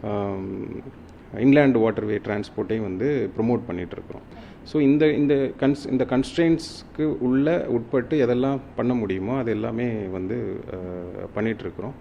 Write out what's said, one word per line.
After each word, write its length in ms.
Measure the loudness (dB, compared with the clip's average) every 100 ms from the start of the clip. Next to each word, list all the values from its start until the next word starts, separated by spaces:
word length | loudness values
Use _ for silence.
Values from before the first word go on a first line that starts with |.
ஆம், 600 | -4 -4 -4 -6 -6 -8 -8 -10 -14 -18 -20 -20 -14 0
இன்லேண்ட் 420 | 6 6 6 4
வாட்டர்வே 420 | 2 0 -2 -4 -2
டிரான்ஸ்போர்ட்டையும் 540 | -6 -4 -6 -2 -2
வந்து 480 | -2 -2 0 0 -2 0
ப்ரமோட் 220 | 0 0 -2
பண்ணிட்டு 280 | -6 -6 -10
இருக்கிறோம். 260 | -12 -16 -16 -20 -20 -20
So, 180 | -4 2
இந்த, 300 | 6 6 6
இந்த 400 | 4 4 4 2 2
கன்ஸ்-, 320 | 0 2 0
இந்த 140 | 0 2
கன்ஸ்ட்ரெயின்ட்ஸ்க்கு 1120 | 2 0 2 4 4 0 -14 -14 -4 -2 0
உள்ள 460 | 2 4 4 2 0
உட்பட்டு 600 | -2 0 -2 0 2 4
எதெல்லாம் 320 | 4 2 -2 -4 -2
பண்ண 180 | 0
முடியுமோ 440 | 0 0 -2 -2 -2
அது 140 | 0
எல்லாமே 400 | -2 -2 -2 -2
வந்து, 680 | -2 -4 -4 -4 -4 -4 -6 -8
ஆ, 40 | -10 -8 -8 -8 -10 -8
பண்ணிட்டு 280 | -2 -2 -2
இருக்கிறோம். 320 | -8 -8 -10 -10